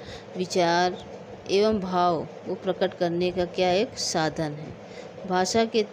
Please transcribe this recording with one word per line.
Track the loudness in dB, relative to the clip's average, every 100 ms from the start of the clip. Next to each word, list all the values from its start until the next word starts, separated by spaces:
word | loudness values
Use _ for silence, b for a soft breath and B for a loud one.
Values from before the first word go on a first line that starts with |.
| B B B -6
विचार | -2 2 4 4 2 0 -10 -14 -14 -12 0
एवं | 4 4 2
भाव | 0 2 4 2 -2 -8 -8
को |
प्रकट | -6 -2 0 0
करने | 0 0 2 0
का | 0 -2
क्या | 2 4
एक | 4 2 -2
साधन | -2 0 0 0 -4
है। | -6 -10 -14 -14 -14 -14 -10 -2
भाषा | 0 2 2
के | 2 2 0